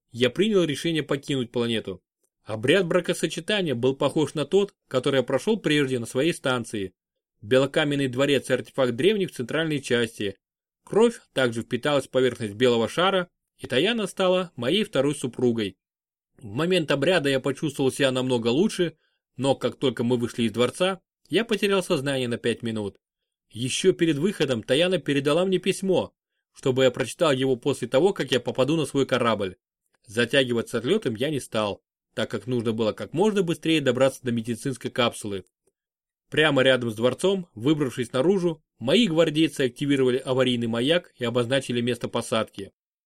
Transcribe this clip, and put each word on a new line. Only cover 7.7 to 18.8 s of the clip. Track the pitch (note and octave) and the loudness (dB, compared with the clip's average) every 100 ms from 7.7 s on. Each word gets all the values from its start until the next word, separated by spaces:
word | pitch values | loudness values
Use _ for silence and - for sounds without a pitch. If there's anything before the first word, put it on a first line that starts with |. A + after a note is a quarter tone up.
| D#3+ D3+ C#3+ C3+ | 0 0 0 -2
дворец | A#2+ C#3+ C3+ - | 0 2 0 0
и | |
артефакт | B2 A#2 - B2+ | -4 -4 -2 -2
древних | A#2+ E3+ A3 F3+ | 2 0 0 -4
в | |
центральной | - A#2 D3 E3 D3 | -6 -6 -4 -2 -4
части. | - A#2+ A2+ - G2+ - _ _ _ _ | -2 0 0 -4 -8 -8 _ _ _ _
Кровь | - G3+ A#3 A3+ _ | -4 2 2 2 _
также | - B2+ A#2 | 0 0 0
впиталась | - B2 D3 C#3+ - | -4 -4 0 0 0
в | |
поверхность | C3 B2+ A#2 G#2+ | 2 2 0 -8
белого | G#2 B2 A#2 A2 | 2 4 4 0
шара – | - F#3+ F#3+ F3 _ _ _ | 0 2 0 -2 _ _ _
и | - | -4
Таяна | B2+ F#3 A#3 G3 | 0 0 0 -4
стала | - F#3 F#3 F3+ - | 0 2 2 -2 -4
моей | A#2+ G3 | 0 0
второй | G3+ C#3 C#3 | 0 0 -2
супругой. | D3 B2+ - B2 A2+ G2+ - _ _ _ _ _ _ | -2 -6 0 0 2 -4 -8 _ _ _ _ _ _
В | |
момент | G#2+ A2 E3+ F#3 D3 | -10 -4 0 0 0
обряда | C#3+ E3+ F3+ C#3+ | 0 2 2 2
я | C3+ | 0
почувствовал | C#3 C#3 D#3 - C3 | -2 -4 -6 0 -2
себя | - C3+ | 2 0
намного | B2+ B2+ B2 A2+ | 2 0 0 2
лучше, | C3 G#3 - | 2 2 0